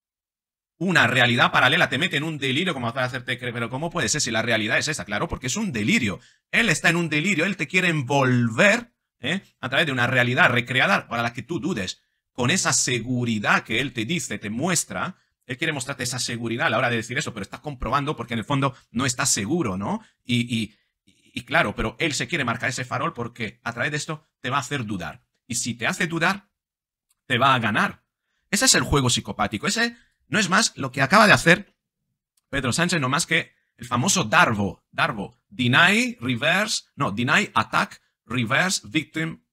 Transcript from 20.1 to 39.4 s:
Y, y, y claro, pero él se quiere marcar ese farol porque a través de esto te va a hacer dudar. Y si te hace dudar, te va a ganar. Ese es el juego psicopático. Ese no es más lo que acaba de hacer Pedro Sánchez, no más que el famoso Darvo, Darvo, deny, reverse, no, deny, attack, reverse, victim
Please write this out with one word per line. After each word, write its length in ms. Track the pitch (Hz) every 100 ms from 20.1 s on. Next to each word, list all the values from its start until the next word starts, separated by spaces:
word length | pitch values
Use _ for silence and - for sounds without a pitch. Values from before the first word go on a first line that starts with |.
| _
Y, 300 | - 120 120
y, 200 | 113 104 _ _ _
y 400 | _ _ _ -
claro, 300 | - 127 104 101
pero 200 | 110 -
él 160 | 160
se 120 | 131 135
quiere 180 | 160
marcar 260 | 123 120 -
ese 160 | 127 123
farol 260 | 120 170
porque 480 | - 117 - 107 -
a 120 | 233
través 160 | 233 240
de 80 | 147
esto 280 | - 156 _ _
te 80 | 127
va 80 | 139
a 40 |
hacer 260 | 131 143 107
dudar. 360 | 98 82 - _ _ -
Y 100 | 233
si 180 | -
te 120 | 117 -
hace 200 | 185 170
dudar, 420 | 165 165 202 - _ _ _ _ _ _ _ -
te 100 | 117
va 180 | 117
a 40 | 123
ganar. 460 | 110 123 196 - _ _ _ _ _
Ese 140 | 208
es 100 | 254
el 100 | 175
juego 260 | 127 143 127
psicopático. 560 | - - - - 104 147
Ese 300 | 220 240 240 _ _ _
no 100 | 175
es 100 | 180
más 240 | 196 220 -
lo 140 | 135
que 120 | -
acaba 240 | - 202 208
de 80 |
hacer 420 | 139 165 185 - _ _ _ _ _ _ _ _
Pedro 240 | - 123
Sánchez, 260 | 139 175 170
no 120 | 127
más 160 | 147 -
que 260 | 165 - _ _ _
el 100 | 127
famoso 380 | 143 180 190
Darvo, 640 | 110 160 175 104 98 - _
Darvo, 520 | - 160 110 110 - _
deny, 680 | 101 123 151 175 214 254 -
reverse, 640 | 131 120 147 185 214 - - -
no, 140 | 123
deny, 400 | 101 120 170 208
attack, 480 | - - - 196 - _ _
reverse, 560 | - 123 110 143 185 - 107
victim 560 | 160 - 156 160 -